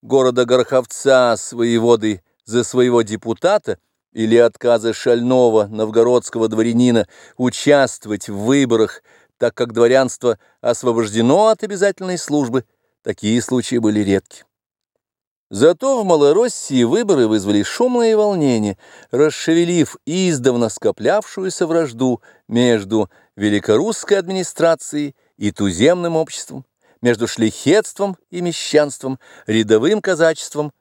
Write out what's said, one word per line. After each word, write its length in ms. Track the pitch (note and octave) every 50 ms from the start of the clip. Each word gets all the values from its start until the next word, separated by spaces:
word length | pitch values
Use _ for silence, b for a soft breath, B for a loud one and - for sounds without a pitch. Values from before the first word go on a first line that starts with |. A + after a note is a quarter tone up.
города 420 | _ A2+ B2+ C3+ B2+ B2+ B2 B2+ B2
Гороховца 920 | A#2 B2 B2+ A#2+ - C#3 C3 B2 - - - - C3+ C3 B2+ B2 A#2+ A2+
с 160 | G#2 - -
воеводой 720 | - A#2+ A#2 A#2+ A#2 A#2 A2+ A#2+ A#2+ A2 G#2 A2 G#2 F#2+ _ _ _ _ _
за 180 | - A2 A#2+
своего 400 | A#2 - - B2+ B2 B2 A#2+ A#2+
депутата 760 | A2 G2+ A2 G#2 - A2+ A2+ - - F3 G3+ G#3 _ - G2 _ _ _ _ _ _ _
или 240 | _ A2 A2 A2 A2+
отказа 560 | A#2 A#2+ A#2 - _ - A#2+ A#2+ A2+ G#2+ A#2
шального 720 | G#2+ - - - A#2+ A#2+ A#2+ B2 B2+ B2+ B2 A#2 A2 A2 G#2
новгородского 840 | G2+ G#2+ G#2+ A2 G#2+ A2 A2+ A2+ A#2+ B2 A#2+ - - - A#2 A2+ A2
дворянина 600 | A2 A2 A2 A#2 A#2 A#2+ B2 B2 A#2 A2+ G2+ b b b b b b
участвовать 920 | b B2+ B2 A#2+ - - D3 C#3+ C#3+ C3+ A#2 - - - G#2+ G#2 G2 - -
в 80 | G#2
выборах, 640 | G2 G#2 A#2 C3+ C#3+ C3+ A#2+ A#2 A2+ A2 G2 - - b b b b b b b _
так 160 | A#2+ A#2 -
как 180 | - B2+ A#2+
дворянство 680 | A2 A#2 A#2 A#2 B2+ C3 - B2 - - - A#2+ A2 _ _ _ _ _
освобождено 880 | - A#2+ A#2+ - - B2 A#2 A2+ A2+ G#2 G2+ A2+ A2+ B2 C#3+ F#3 G#3+ A3
от 160 | A3 - -
обязательной 540 | G3 G3+ F#3 F#3+ G3+ F#3+ - F#3+ F#3 F3+ E3+
службы, 460 | - - D3 D3 C#3 A#2 A#2 C3 A#2 _ _ _ _ _ _ _
такие 380 | _ - G2+ _ - G#2+ A2+ B2
случаи 340 | - - B2+ B2+ A2+ - A#2+
были 240 | A#2+ A2+ G#2+ G#2+ G#2+
редки. 440 | G#2 F#2+ G2 G2 _ _ - - _ _ _ _ _ _ _ _ _ _ _ _ _ _ _ _ _ _ _ _ _ _
Зато 540 | - G2+ B2+ D#3+ F3+ - C4 C4+ C4+ A#3+
в 20 | G#3+
Малороссии 800 | F#3+ E3+ D#3 D3 C#3+ D3 G3 A#3+ B3 - - - - C3+ B2+
выборы 460 | A#2+ A2+ C#3+ A3 A#3+ G3+ F#3+ C#3 A#2+ A2
вызвали 340 | A2 G#2+ F#2 G2+ G#2 G#2
шумные 540 | G2+ - - - A#3+ B3+ B3 A#3+ A#3 A3+ A3
волнения, 600 | G#3+ G#3+ G#3 G3+ F3+ D3+ C#3 B2 A2+ G#2+ G#2 F#2+ B B B B B B B
расшевелив 840 | - B2 D3 D#3 - - - - E3 E3+ E3+ E3+ F3+ E3+ C#3+ - - - _
издавна 640 | - D#3+ F#3 F#3+ F3+ E3 C3+ A#2+ C3 B2 A#2+ A#2+ A2
скоплявшуюся 1000 | - - - G#2+ F#2+ _ G#2 B2+ F3+ G#3+ G#3+ - - G3+ F#3+ F#3+ - - F#3 D#3
вражду 520 | E3 E3+ E3 C3+ A#2 A2+ C3 B2+ A#2+ - b b b b b _
между 600 | A2 A#2+ B2 B2 A#2 G#2+ G2 F#2+ A2 A2 G#2 b b b b b b
великорусской 840 | - G2 G#2 G#2 G2+ - - G#2+ A2+ E3+ A3 A3 - - - G3+ G3
администрацией 960 | F3+ E3+ F#3+ F#3 F3 - - - E3+ E3 E3 D#3 - - - D3 D3 C#3+ - _ _ _ _
и 160 | _ G#2 G#2
туземным 640 | - - G#2 G2 F2 E2+ A2 D3+ F3+ F3+ F3 E3+ E3
обществом, 500 | D#3+ D#3+ - - - - - C3 C3+ C3+ _ _ _ _ _ _ _
между 280 | - A#2+ A#2+ G2+ A#2 A2
шляхетством 880 | - - A2 A2 - - - C3 E3+ G#3 - - - - G3+ G3+ F#3 _ _ _
и 100 | - F3
мещанством, 800 | F3+ F3 E3 - - - - D3+ D3+ C#3+ - - - C3 C3 B B B B B B
рядовым 540 | B A2 A2 A2 G#2 A2 A2 A#2 E3 G#3+ G#3+
казачеством 720 | - F#3+ F#3 D3 E3 D#3+ D#3+ - - - - D3 D3+ D3 _ _